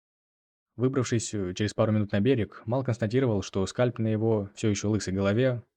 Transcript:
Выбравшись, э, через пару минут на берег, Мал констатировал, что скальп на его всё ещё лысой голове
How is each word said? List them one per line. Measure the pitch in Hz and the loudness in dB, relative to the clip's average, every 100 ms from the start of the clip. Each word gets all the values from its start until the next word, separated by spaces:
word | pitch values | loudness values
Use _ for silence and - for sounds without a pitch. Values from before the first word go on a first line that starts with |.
| _ _ _ _ _ _ _ - | _ _ _ _ _ _ _ -2
Выбравшись, | 123 135 120 120 - | 0 0 0 -2 -2
э, | 107 92 | -4 -4
через | 92 107 | -2 -2
пару | - 110 | 0 2
минут | 107 101 | 2 0
на | 104 | 2
берег, | 110 127 98 - - | 2 2 0 -6 -6
Мал | 127 | -4
констатировал, | 127 113 110 123 135 101 | -2 -2 0 0 2 0
что | - - 95 | -2 -2 -2
скальп | - 123 120 | 0 -2 0
на | 110 | -2
его | 107 113 107 98 | 0 0 0 -2
всё | - 113 | -2 -2
ещё | 101 101 | 0 0
лысой | 107 95 | 0 0
голове | 95 98 107 131 120 - | 0 2 2 2 -2 -8